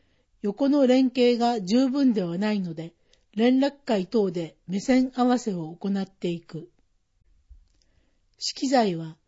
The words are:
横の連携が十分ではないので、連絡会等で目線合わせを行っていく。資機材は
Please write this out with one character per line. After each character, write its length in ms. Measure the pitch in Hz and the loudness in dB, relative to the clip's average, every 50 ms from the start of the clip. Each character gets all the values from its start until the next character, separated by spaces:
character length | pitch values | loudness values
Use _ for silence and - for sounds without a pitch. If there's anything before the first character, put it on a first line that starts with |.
| _ _ _ _ _ _ _ - | _ _ _ _ _ _ _ -6
横 280 | - 202 202 - 277 277 | -6 -6 -2 0 0 2
の 180 | 285 294 269 | 4 4 4
連 240 | 247 247 262 269 247 - | 4 4 4 4 2 2
携 240 | 262 240 240 240 | 2 2 2 4
が 240 | 226 240 240 240 220 | 2 0 0 -2 -2
十 260 | 185 175 220 254 269 254 | -2 0 2 2 2 2
分 240 | 254 285 277 262 208 | 2 2 2 2 2
で 100 | 208 185 | 2 -2
は 140 | 170 170 | -4 -4
な 140 | 180 214 214 214 | -4 -2 -2 -2
い 80 | 202 | -2
の 120 | 185 170 160 | -4 -6 -8
で、 200 | 160 160 170 _ _ _ _ _ _ _ _ - | -10 -12 -14 _ _ _ _ _ _ _ _ -4
連 240 | 208 233 247 262 262 | 0 2 2 4 4
絡 160 | 277 285 285 _ - | 2 0 -2 _ -4
会 220 | - 226 196 180 | -2 -2 -2 -2
等 240 | - - 226 202 185 | 0 0 0 0 0
で 240 | 165 175 165 156 _ _ _ | -2 -4 -8 -8 _ _ _
目 120 | - 185 196 | -6 -6 -6
線 320 | - - 254 262 254 262 - | 0 2 2 2 2 0 0
合 120 | 254 247 | 0 2
わ 120 | 247 247 | 2 2
せ 160 | 240 - 220 185 | 0 -2 -4 -6
を 220 | 170 160 156 175 | -6 -8 -10 -12
行 140 | - - 196 | -10 -6 -4
っ 180 | 196 196 190 | -4 -4 -6
て 220 | - _ - - 175 | -8 _ -8 -6 -6
い 120 | 170 165 | -6 -6
く。 300 | - - - 156 170 - _ _ _ _ _ _ _ _ _ _ _ _ _ _ _ _ - - _ _ _ _ _ _ _ _ _ _ _ _ _ _ _ - | -10 -14 -16 -16 -16 -16 _ _ _ _ _ _ _ _ _ _ _ _ _ _ _ _ -20 -20 _ _ _ _ _ _ _ _ _ _ _ _ _ _ _ -12
資 160 | - - - | -12 -12 -8
機 120 | - 302 254 | -6 -4 0
材 260 | 277 247 220 196 170 | 2 2 2 2 0
は 220 | 165 165 160 160 _ _ | -4 -8 -12 -14 _ _